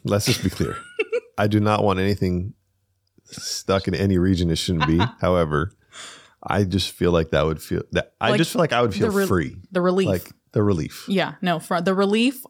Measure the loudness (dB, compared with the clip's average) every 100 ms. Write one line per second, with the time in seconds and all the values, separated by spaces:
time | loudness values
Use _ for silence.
0 | -2 0 0 -2 -2 -2 -4 -6 -10 -8
1 | -4 -6 -6 -2 2 2 2 2 2 2
2 | 0 0 -2 -2 -4 -10 _ _ _ _
3 | _ _ _ -14 -10 -6 -2 0 0 0
4 | 2 4 4 2 2 0 0 0 2 2
5 | 2 0 0 2 2 0 -2 -6 _ -20
6 | -20 -20 -20 _ -4 -2 0 0 -2 -2
7 | 2 2 2 0 0 -2 -4 -6 -4 -4
8 | -4 -4 0 0 0 0 0 2 0 0
9 | 0 0 0 0 -2 -8 -6 -2 0 2
10 | 0 -2 -4 -20 _ 0 2 0 -2 -8
11 | -4 -2 -2 -4 -4 -4 -2 -2 0 0
12 | 2 2 0 -2